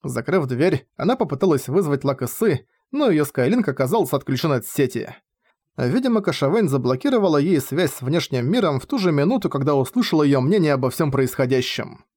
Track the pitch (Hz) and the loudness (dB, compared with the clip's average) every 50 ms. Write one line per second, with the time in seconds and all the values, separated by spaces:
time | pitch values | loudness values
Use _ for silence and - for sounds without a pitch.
0 | - 139 123 117 117 - 170 190 147 127 127 120 156 190 170 135 - _ _ - | -8 -6 -8 -6 -4 -2 -2 0 0 -2 -2 0 0 0 0 -2 -6 _ _ -4
1 | 151 185 254 254 226 - 147 135 196 190 151 127 - - 135 196 196 147 143 139 | -2 -2 0 0 -2 -4 -2 -2 2 2 2 0 0 0 0 0 0 0 -2 0
2 | - 139 135 - 131 117 - - 220 214 147 127 - _ _ _ _ _ - 285 | 0 -4 -2 -2 -6 -8 -4 -2 0 0 0 -2 -6 _ _ _ _ _ -4 0
3 | 302 240 170 151 147 143 _ - 123 135 220 247 208 147 131 - 131 127 185 233 | 2 2 2 2 0 -2 _ -2 0 2 2 0 0 -2 -2 -2 -2 0 0 0
4 | 180 - - 131 - - 135 123 - 160 139 120 - - - - 139 123 - 117 | 0 0 -2 -4 -2 -4 -4 -2 0 0 -2 -2 -4 -4 -2 0 0 0 -2 -6
5 | - - - - _ _ _ _ _ _ _ _ _ _ _ - 127 123 160 262 | -8 -8 -14 -20 _ _ _ _ _ _ _ _ _ _ _ -4 -2 0 0 0
6 | 254 254 226 214 202 180 151 - 147 135 160 226 214 147 135 139 120 120 127 127 | 0 2 0 2 0 -2 -2 0 0 0 2 2 2 2 0 0 0 0 -2 0
7 | - 285 262 226 196 180 156 143 143 180 185 143 131 - 135 160 185 147 - - | 0 0 2 2 2 4 4 2 4 4 2 0 0 -2 -2 0 0 0 -2 -4
8 | 127 131 156 175 - - 139 123 117 135 202 254 208 160 143 135 - - 285 254 | -4 -2 -2 -2 -2 -2 -4 -2 0 0 0 2 2 0 0 -2 -4 -4 -4 0
9 | 190 180 156 143 143 180 262 233 - 185 - 139 139 147 147 139 127 - - 247 | 0 2 2 2 2 2 0 0 -2 -2 -2 0 0 2 2 2 0 0 0 -2
10 | 233 - - 156 147 139 143 131 127 143 208 208 165 151 143 131 131 127 - - | 0 2 2 2 4 4 4 4 2 2 2 2 4 2 2 0 0 -2 0 0
11 | 165 143 135 147 135 120 - - 135 123 131 127 123 - - - 107 - - - | -2 0 2 0 0 0 0 -2 0 2 2 0 0 -2 -6 -8 -8 -10 -14 -20
12 | _ _ _ | _ _ _